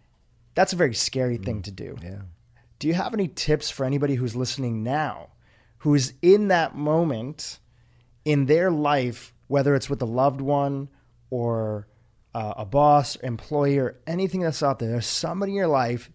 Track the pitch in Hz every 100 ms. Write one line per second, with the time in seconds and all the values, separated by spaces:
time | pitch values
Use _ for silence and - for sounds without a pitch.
0 | _ _ _ _ _ - 190 175 151 107
1 | - 131 123 113 95 87 87 95 95 -
2 | 87 101 95 - _ _ _ _ 151 175
3 | - 220 185 - - 151 - - 131 139
4 | 143 131 127 117 123 - 123 110 113 147
5 | 147 - 78 _ _ _ _ _ 151 147
6 | 127 - 170 208 202 180 156 135 147 160
7 | 170 113 123 156 - - _ _ _ _
8 | _ _ 151 147 135 160 185 160 143 147
9 | 123 113 - _ _ 139 139 139 - 139
10 | 117 120 139 135 135 143 143 139 139 _
11 | _ _ _ 123 117 113 110 107 104 _
12 | _ _ _ 117 107 - 107 143 147 147
13 | 131 - 131 113 - 147 143 139 127 -
14 | - 170 190 185 165 - 143 131 113 120
15 | - - 165 175 196 196 175 139 120 123
16 | -